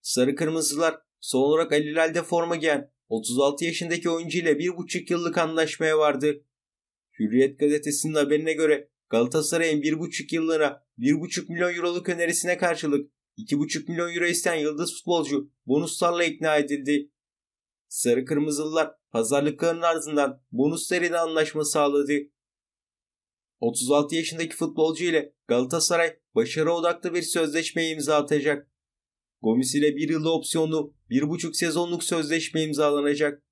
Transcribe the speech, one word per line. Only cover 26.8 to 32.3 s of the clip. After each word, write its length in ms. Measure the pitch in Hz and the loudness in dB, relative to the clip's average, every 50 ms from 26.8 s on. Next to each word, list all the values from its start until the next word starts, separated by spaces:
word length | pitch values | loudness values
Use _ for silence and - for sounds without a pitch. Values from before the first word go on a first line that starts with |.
| 165 170 170 170 - 180 165 | 0 -2 -2 -2 -6 -4 -4
bir 80 | 175 170 | -2 -2
sözleşmeye 680 | - - 175 165 151 147 165 160 - - 170 165 160 | 0 0 0 0 0 0 -2 -4 -2 -4 -2 -2 -2
imza 260 | 160 156 147 143 156 | -4 -4 -2 0 2
atacak. 540 | 147 147 147 156 147 139 143 143 143 143 _ _ _ _ _ _ _ _ _ _ _ _ _ _ _ - | 0 2 2 0 0 2 0 -2 -2 -6 _ _ _ _ _ _ _ _ _ _ _ _ _ _ _ -2
Gomis 320 | 110 113 123 131 131 - | 0 2 2 0 0 0
ile 220 | 147 147 151 143 | 2 2 2 2
bir 120 | 139 156 147 | 0 -2 -2
yılda 240 | 160 156 151 160 165 | -2 0 0 0 0
opsiyonlu 640 | 156 156 - - 165 160 156 160 160 147 147 _ _ _ _ | 0 -2 -2 0 0 0 0 0 -2 -4 -4 _ _ _ _
bir 180 | 117 131 147 151 | 0 0 0 0
buçuk 280 | 165 165 160 165 151 | -4 -4 -6 -6 -2
sezonluk 480 | - 175 170 151 170 175 170 175 165 - | -2 -2 0 0 0 0 0 -2 -4 -2
sözleşme 580 | - 180 165 156 147 | -2 -2 -2 0 0